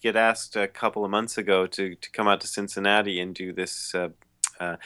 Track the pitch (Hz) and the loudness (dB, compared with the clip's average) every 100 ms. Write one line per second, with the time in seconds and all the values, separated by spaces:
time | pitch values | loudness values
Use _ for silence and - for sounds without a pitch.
0 | 113 110 113 110 - 107 98 - 110 107 | 0 4 4 4 -2 -2 -2 0 -2 0
1 | 101 104 113 - 101 95 92 - 95 87 | 0 0 0 -2 2 4 2 -2 -6 -6
2 | - - 104 95 - - 98 98 98 104 | -10 0 2 2 0 -6 -6 -2 2 4
3 | 101 90 92 87 92 87 92 - - 90 | 2 -2 -4 -6 -8 -6 -6 -8 -6 -4
4 | 87 - _ _ - - 87 85 | -4 -6 _ _ -6 -4 -6 -6